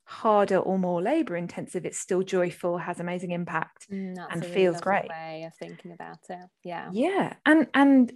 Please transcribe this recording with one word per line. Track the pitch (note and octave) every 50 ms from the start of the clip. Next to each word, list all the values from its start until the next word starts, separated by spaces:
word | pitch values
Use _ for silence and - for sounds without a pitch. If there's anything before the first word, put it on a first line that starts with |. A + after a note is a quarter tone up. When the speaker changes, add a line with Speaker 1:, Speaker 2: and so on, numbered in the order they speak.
| _
Speaker 1:
harder | - - - - A3 G#3+ G3+ G3+ F#3+ G3
or | F3 - - F#3+ F#3+
more | F#3 F3+ F3+ E3+ F3+
labor | A#3 D4+ E4 C#4 A#3 F3
intensive, | E3+ E3+ - - F#3 D#3 - - F3+ D#3
it's | D#3+ - -
still | - - F#3+ F#3 F#3+
joyful, | F#3+ G3 F#3 F3 F3 E3+ - - F3 F3 F3
has | E3 F3+ F3 -
amazing | F3 F3 F3+ F3+ F#3 F3
impact, | F3 F3 F3 E3 F3 D#3+ - - _ - - -
Speaker 2:
Mm, | G3 G3 F#3+ F#3 F#3
that's | F3+ E3+ D3 F#3
Speaker 1:
and | E3+ F3+
Speaker 2:
a |
really | F3 F3
Speaker 1:
feels | G3 F#3+ F3+ E3
Speaker 2:
lovely | E3+ - F#3
Speaker 1:
great. | G3+ F#3 - -
Speaker 2:
way | E3 D#3+ D#3+ D#3+ D#3+ D#3+ E3
of | E3 -
thinking | - E3+ E3+ F3 E3 - F3 E3+
about | E3+ E3+ E3 E3+ E3 _ -
it. | F3+ F3+ F3+ F#3 _ _ -
Yeah. | F3+ E3+ E3+ - E3+ F#3
Speaker 1:
Yeah. | G#3+ C#4 F4+ G4 F#4 F#3 - - - -
And, | C#4+ D#4 D#4+ D4 - -
and | C4 C#4 C#4 C#4 C4 B3 A#3+ -